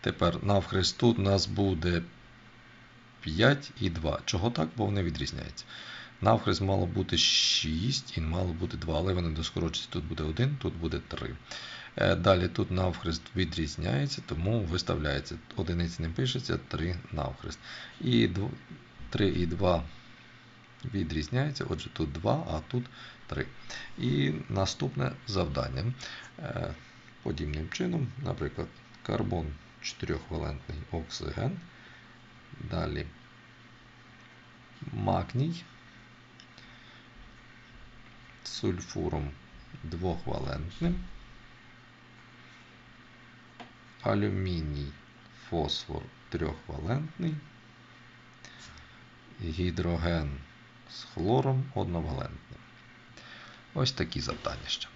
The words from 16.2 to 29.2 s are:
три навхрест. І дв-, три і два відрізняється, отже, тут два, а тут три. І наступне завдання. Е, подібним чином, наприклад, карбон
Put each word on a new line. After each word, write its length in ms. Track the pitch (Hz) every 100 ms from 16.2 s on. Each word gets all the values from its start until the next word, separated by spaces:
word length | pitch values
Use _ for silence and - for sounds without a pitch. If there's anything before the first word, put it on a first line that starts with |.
| 131 - - - -
три 280 | - 85 87 -
навхрест. 460 | 80 67 67 - - - - - -
І 280 | 160 117 110
дв-, 220 | 87 107 - - - - - -
три 180 | - 101
і 180 | 85 87
два 380 | 87 95 87 80 - - - - - - - - -
відрізняється, 800 | - 98 80 78 76 123 98 71 -
отже, 220 | - -
тут 200 | - 73
два, 340 | 73 101 135 170
а 100 | 78 -
тут 140 | 123 123 - - - -
три. 200 | 139 131 - - - - -
І 340 | 120 143 139 156 -
наступне 640 | 104 95 - 135 135 135 131 -
завдання. 680 | 98 82 69 65 64 104 127 - - - -
Е, 360 | 165 - - - - - - -
подібним 460 | - 71 76 73 80
чином, 400 | - 180 170 135 -
наприклад, 440 | - - 71 - - - - -
карбон 440 | - 101